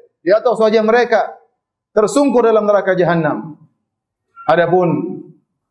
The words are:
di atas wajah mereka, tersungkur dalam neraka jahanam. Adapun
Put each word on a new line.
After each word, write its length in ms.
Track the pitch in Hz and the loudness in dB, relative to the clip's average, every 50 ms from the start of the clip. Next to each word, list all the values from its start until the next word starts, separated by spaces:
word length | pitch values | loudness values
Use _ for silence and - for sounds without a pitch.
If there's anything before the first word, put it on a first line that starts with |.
| _ _ _ _ - | _ _ _ _ -2
di 80 | 165 | 0
atas 240 | 196 220 214 247 214 | 0 0 0 0 0
wajah 240 | 208 220 214 208 226 | 0 0 0 2 2
mereka, 560 | 214 220 233 247 240 233 226 196 156 - - - _ _ _ _ _ _ _ _ _ _ | 2 2 2 2 2 2 0 -2 -2 -4 -8 -16 _ _ _ _ _ _ _ _ _ _
tersungkur 560 | - 208 214 196 202 277 285 277 214 247 226 233 | -2 0 0 0 2 0 0 2 2 2 2 2
dalam 160 | 220 214 208 | 2 2 2
neraka 320 | 208 208 196 190 190 185 | 2 0 0 0 0 -2
jahanam. 640 | 180 180 160 175 165 156 147 131 107 - 160 151 - _ _ _ _ _ _ _ _ _ _ _ _ _ _ _ - - - | 0 0 0 0 0 -2 -4 -4 -6 -10 -14 -18 -20 _ _ _ _ _ _ _ _ _ _ _ _ _ _ _ -8 -2 0
Adapun 720 | - 175 170 165 175 185 180 165 147 - - - - - - - - _ _ _ _ _ _ _ | 0 0 2 2 2 0 2 0 -2 -4 -6 -8 -10 -12 -16 -20 -20 _ _ _ _ _ _ _